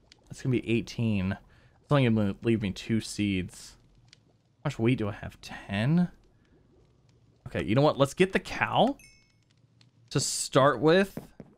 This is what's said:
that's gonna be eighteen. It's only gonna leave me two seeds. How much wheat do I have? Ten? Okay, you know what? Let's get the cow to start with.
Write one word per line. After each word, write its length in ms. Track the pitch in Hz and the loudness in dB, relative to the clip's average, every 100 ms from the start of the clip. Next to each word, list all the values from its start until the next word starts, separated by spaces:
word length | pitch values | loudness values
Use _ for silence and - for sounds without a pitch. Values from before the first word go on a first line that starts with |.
| _ - _ | _ -20 _
that's 140 | - | -8
gonna 100 | 135 | -4
be 160 | 123 - | -2 0
eighteen. 680 | 113 87 - 113 101 92 98 - _ _ _ | -2 -4 -4 -2 -2 -2 -6 -10 _ _ _
It's 100 | _ | _
only 120 | 147 123 | 2 4
gonna 260 | 110 101 - | 2 0 -2
leave 200 | 117 110 | -2 0
me 80 | 104 | -2
two 280 | - - 113 | -6 -4 -4
seeds. 760 | - - 104 95 90 - - - _ _ _ _ _ _ _ _ | -4 -4 -2 -2 -4 -10 -20 -20 _ _ _ _ _ _ _ _
How 40 | 147 | -10
much 100 | 135 | -2
wheat 200 | 113 127 | 0 0
do 100 | 104 | -2
I 40 | |
have? 280 | 98 92 - | -6 -12 -14
Ten? 680 | - - - 98 120 165 175 - _ _ _ _ _ _ _ _ _ _ _ _ - | -18 -18 -8 -2 0 2 0 -4 _ _ _ _ _ _ _ _ _ _ _ _ -10
Okay, 140 | 104 | -6
you 100 | 78 | 0
know 80 | 120 | 2
what? 160 | 147 123 | 2 2
Let's 160 | 139 | 0
get 180 | - 190 | 2 0
the 60 | - | 0
cow 560 | - - 107 117 214 285 - _ _ _ _ _ _ _ _ _ _ | -6 -4 0 2 2 0 -10 _ _ _ _ _ _ _ _ _ _
to 100 | 147 | -6
start 600 | - - - 143 139 123 | -4 -6 0 4 4 4
with. 380 | 151 180 202 - - - - | 4 4 2 -4 -16 -20 -20